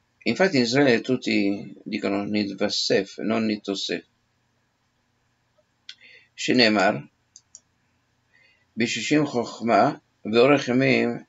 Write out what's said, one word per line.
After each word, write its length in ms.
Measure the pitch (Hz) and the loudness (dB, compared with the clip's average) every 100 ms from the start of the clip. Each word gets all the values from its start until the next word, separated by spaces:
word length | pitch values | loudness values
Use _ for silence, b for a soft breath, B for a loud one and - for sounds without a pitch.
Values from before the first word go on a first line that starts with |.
| _ _ | _ _
Infatti 340 | 110 123 190 135 | -4 0 0 0
in 60 | |
Israele 380 | 117 131 143 113 | 0 2 4 2
tutti 720 | - 127 117 107 101 101 - - | 0 -4 -2 0 0 -4 -10 -16
dicono 400 | - 107 98 101 | -10 -6 -4 -4
Nidvasef, 960 | 101 104 101 98 104 - - 110 95 - | -2 -4 -4 -4 -4 -2 0 0 -2 -6
non 260 | 98 113 110 | -4 -2 -2
Nitosef. 580 | 107 - 98 - 85 - _ _ _ _ _ _ _ _ _ _ _ _ _ _ _ _ _ - - b b b | -4 -6 -6 -6 -8 -10 _ _ _ _ _ _ _ _ _ _ _ _ _ _ _ _ _ -20 -20 b b b
Shenemar, 760 | - - 127 113 104 95 131 - _ _ - _ - _ _ _ _ _ _ _ _ _ _ _ - | -8 0 4 4 4 2 0 -8 _ _ -20 _ -20 _ _ _ _ _ _ _ _ _ _ _ -4
Bishishim 460 | 117 117 - 151 143 | -4 -2 0 0 0
Chochma, 760 | 120 113 - 113 101 127 - _ _ | -2 -6 -4 2 4 4 0 _ _
Veorech 440 | 104 113 131 143 131 | 0 4 6 4 2
Yamim 600 | 123 135 117 117 117 | 0 2 2 0 -4